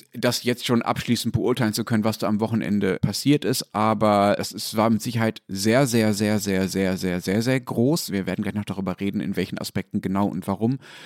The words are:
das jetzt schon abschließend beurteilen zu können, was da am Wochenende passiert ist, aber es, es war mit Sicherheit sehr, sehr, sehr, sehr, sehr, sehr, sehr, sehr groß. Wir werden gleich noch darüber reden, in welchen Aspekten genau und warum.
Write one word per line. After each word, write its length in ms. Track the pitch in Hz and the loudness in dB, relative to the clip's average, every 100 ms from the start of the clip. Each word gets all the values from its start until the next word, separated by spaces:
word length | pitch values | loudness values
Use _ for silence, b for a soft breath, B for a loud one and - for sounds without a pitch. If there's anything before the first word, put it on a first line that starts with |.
| - | -12
das 300 | - 120 120 | -2 -2 0
jetzt 220 | 117 123 - | -2 -2 0
schon 160 | 117 | 0
abschließend 520 | - - - 117 120 | 0 -4 0 0 0
beurteilen 400 | 110 110 123 113 | 0 0 0 0
zu 100 | 104 | -2
können, 220 | 110 113 107 | 0 0 0
was 140 | 107 | -2
da 100 | 98 | -2
am 100 | 104 | 0
Wochenende 600 | 110 110 - 101 98 - | 0 0 0 0 0 0
passiert 420 | - 101 139 147 | 0 0 2 2
ist, 320 | 101 127 - 101 | 2 -2 -4 0
aber 640 | 110 107 107 104 101 98 | 0 2 4 4 4 2
es, 140 | 101 | -2
es 240 | 95 - 110 | -6 -6 0
war 120 | 110 | 2
mit 120 | 107 | 2
Sicherheit 400 | 127 113 113 - - | 0 0 0 -2 -8
sehr, 380 | 98 104 120 139 | -2 2 4 4
sehr, 260 | 117 107 | 4 2
sehr, 260 | 101 107 107 | 2 0 0
sehr, 300 | 95 95 95 | 0 0 0
sehr, 260 | 90 95 92 | 0 0 0
sehr, 240 | 92 90 | -2 -2
sehr, 220 | 90 101 | 0 0
sehr 180 | 117 131 | 2 -2
groß. 540 | 127 113 123 170 - | -2 0 2 2 -2
Wir 120 | 95 90 | -4 -2
werden 180 | 95 | -4
gleich 120 | 101 98 | -4 -4
noch 80 | |
darüber 340 | 101 95 95 90 | -6 -6 -6 -4
reden, 180 | 98 98 | -4 -2
in 160 | 67 87 | -4 -4
welchen 220 | 90 - | -4 -6
Aspekten 420 | - - - 104 | -6 -6 -4 -4
genau 280 | 95 95 101 | -2 0 0
und 200 | 80 92 | -2 -4
warum. 300 | 98 113 139 B B | -2 -2 -2 B B